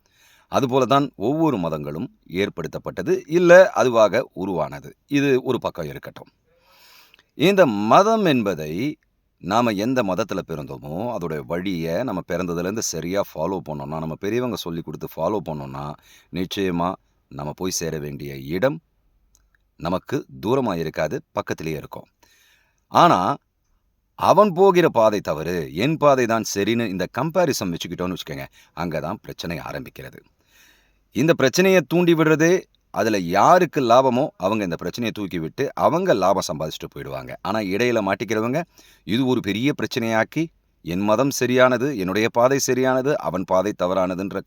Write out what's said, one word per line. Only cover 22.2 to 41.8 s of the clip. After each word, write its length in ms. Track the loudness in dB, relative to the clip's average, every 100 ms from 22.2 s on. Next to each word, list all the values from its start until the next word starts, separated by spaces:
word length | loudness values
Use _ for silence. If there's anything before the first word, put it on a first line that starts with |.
| _ _ _ _ _ _ _
ஆனா, 480 | 6 6 6 2 -2 _ _ _ _ _ _ _ -2
அவன் 380 | 4 6 4
போகிற 360 | 6 4 6 4
பாதை 320 | 4 4 2
தவறு, 520 | -2 -4 -2 -4 -4
என் 240 | -2 -2 2
பாதை 280 | 4 4 2
தான் 180 | 0 -2 -2
சரின்னு 320 | 0 0 -2
இந்த 200 | -4 -6 -4
கம்பேரிசன் 580 | -4 0 0 0 -4 -6
வச்சுக்கிட்டோம்னு 380 | -8 -6 -6
வச்சுக்கோங்க, 320 | -6 -10 -12 -12 _ _
அங்க 260 | -8 -6 -4
தான் 180 | -6 -10
பிரச்சனை 360 | -12 -12 -8 -8
ஆரம்பிக்கிறது. 600 | -8 -12 -12 -16 -18 -20 _ _ _ _ _ _ _ _ _
இந்த 220 | -2 2
பிரச்சனையை 480 | 4 2 4 4 4 4
தூண்டி 260 | 2 4
விடுறதே, 500 | 4 4 4 4 2 -2 _ _
அதுல 280 | -2 0 0
யாருக்கு 640 | 0 4 6 6 4 0
லாபமோ, 460 | 4 6 6 2 -2 -2
அவங்க 260 | -2 0
இந்த 120 | -2 -4
பிரச்சனையை 360 | -6 -6 -6
தூக்கி 280 | -6 -6 -6
விட்டு, 320 | -8 -6 -6 0
அவங்க 380 | 2 2 0
லாபம் 300 | 2 2 0 -2
சம்பாதிச்சுட்டு 420 | -6 -8 -8 -14 -14
போயிடுவாங்க. 400 | -12 -12 -12 -10
ஆனா, 180 | -6 -4
இடையில 520 | -2 -2 0 0 0
மாட்டிக்கிறவங்க, 520 | -2 -2 -2 -2 -4 -6 _ -20 _
இது 220 | -4 -2 0
ஒரு 140 | 0
பெரிய 340 | -2 -2 -2
பிரச்சனையாக்கி, 720 | -2 -4 -4 0 0 0 -2 -6 _ _ _
என் 180 | -6 -2
மதம் 320 | 0 2 2
சரியானது, 680 | 0 0 4 4 4